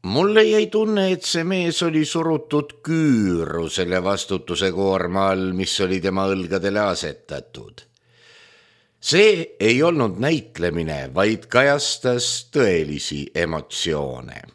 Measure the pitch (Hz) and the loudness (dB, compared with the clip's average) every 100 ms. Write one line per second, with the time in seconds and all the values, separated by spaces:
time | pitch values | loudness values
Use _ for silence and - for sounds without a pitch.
0 | 92 117 196 214 220 214 214 214 220 208 | -2 0 4 4 4 4 2 0 0 0
1 | 190 185 - 170 165 190 170 160 170 156 | 0 -2 -2 -2 -2 -2 -2 0 0 0
2 | 151 165 160 156 151 147 147 - - 165 | 0 -2 0 -2 0 -2 -2 -12 -4 0
3 | 156 120 98 87 78 80 82 - 90 92 | 2 4 2 0 -2 -4 -4 -2 0 0
4 | 90 98 - 92 - 87 95 90 98 95 | 0 -2 -2 -4 -4 -2 -2 0 0 0
5 | 87 95 98 95 92 92 92 - 95 95 | 0 0 0 0 -2 -4 -4 -2 -2 0
6 | 95 95 95 95 85 95 98 101 104 87 | -2 -2 -2 -2 -2 -2 -2 0 -2 -2
7 | 80 69 - 69 - - - - _ _ | -6 -10 -12 -14 -12 -20 -20 -20 _ _
8 | _ _ _ - - _ _ _ _ _ | _ _ _ -20 -20 _ _ _ _ _
9 | - 160 214 185 165 - 107 123 165 165 | 0 4 6 4 -2 0 2 4 4 2
10 | 113 90 135 160 - - 87 82 80 73 | 0 0 0 0 -4 -4 -2 -2 -4 -6
11 | 67 71 104 110 - 120 139 143 143 - | -4 0 0 0 0 2 4 4 0 -2
12 | 127 123 120 - - 151 113 87 76 73 | 0 0 -2 -6 -4 2 4 2 0 -6
13 | - 73 69 - 85 80 76 - 87 76 | -6 -8 -6 -4 -2 -4 -8 -8 -4 -2
14 | 69 62 62 - - | -4 -8 -14 -18 -20